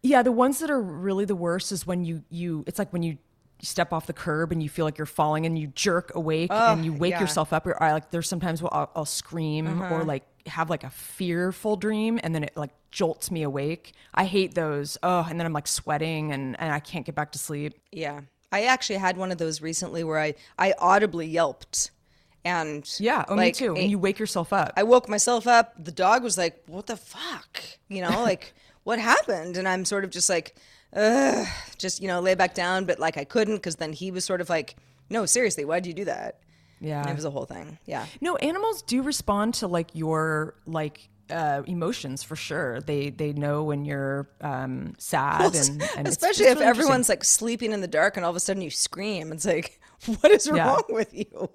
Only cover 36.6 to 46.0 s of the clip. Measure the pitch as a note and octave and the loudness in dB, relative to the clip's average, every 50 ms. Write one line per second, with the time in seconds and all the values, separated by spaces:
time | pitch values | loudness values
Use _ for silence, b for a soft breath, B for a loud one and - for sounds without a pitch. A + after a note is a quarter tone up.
36.6 | b b b b - D3+ D3+ C#3+ C#3+ C#3+ C#3 C#3+ D3+ D3+ C#3+ C#3 - - D3 F3 | b b b b -8 -6 -6 -4 -4 -4 -4 -4 -4 -6 -6 -6 -8 -8 -10 -14
37.6 | - D3+ D#3 - _ - - C3 A2 C#3+ - - C#4 F4 F4+ - - D4 E4+ F#4+ | -14 -16 -18 -18 _ -10 -8 -8 -8 -10 -10 -6 -4 -4 -2 0 -2 -2 -2 0
38.6 | G#4 A4+ G#4+ - - - A#3 B3+ C4 C#4+ C#4+ - - - G3+ G3+ G#3 A3 A#3+ - | -2 -2 -2 -4 -4 -2 -2 0 0 0 -4 -4 -2 0 0 0 0 0 -2 -2
39.6 | - F#3 F3 E3+ E3 - _ D#3+ D#3+ D#3 D#3+ D#3 D#3 D#3+ D#3 D3+ D#3 - - _ | -4 -2 -2 -2 -2 -4 _ -6 -2 -2 0 0 0 0 0 -2 -2 -4 -8 _
40.6 | _ - E3 D#3+ D#3 D3+ D3+ - - _ _ _ _ _ D3+ E3 D#3+ D3+ C#3+ C#3 | _ -6 -6 -4 -4 -6 -8 -12 -20 _ _ _ _ _ -6 -2 0 0 0 -2
41.6 | C#3 - F#3 F3 E3 F3 B3 - - C#3 C3 C#3 - - - - - - D3+ D3+ | -2 -4 -4 -2 -2 -2 -4 -4 -8 -8 -8 -10 -10 -10 -10 -10 -8 -6 -4 -4
42.6 | D#3+ B2+ A#2 A#2+ C#3+ D3 D3 C#3+ C#3 C#3+ - - D#3 D3 D3 D3 D3 D3 D3 D3 | -4 -4 -4 -6 -6 -4 -2 -2 -2 -4 -4 -4 -4 -4 -2 -2 -2 0 0 0
43.6 | D#3 D3+ D3 C#3+ C#3+ D3 C#3+ C#3 C#3 C3+ C#3 C#3 C#3 _ _ _ - D3+ C#3 C3 | 0 -2 -2 -2 -4 -4 -4 -4 -2 -2 -4 -4 -6 _ _ _ -8 -6 -6 -4
44.6 | C3 C3 B2+ C3 - - - _ - - - D3+ C3 C#3+ D3+ - - - - - | -6 -6 -6 -8 -8 -10 -12 _ -8 -2 0 0 2 2 2 4 4 4 4 2
45.6 | C#3 C3+ C#3+ D3 - D#5 C5+ - | 0 0 0 -2 -6 -6 -4 -4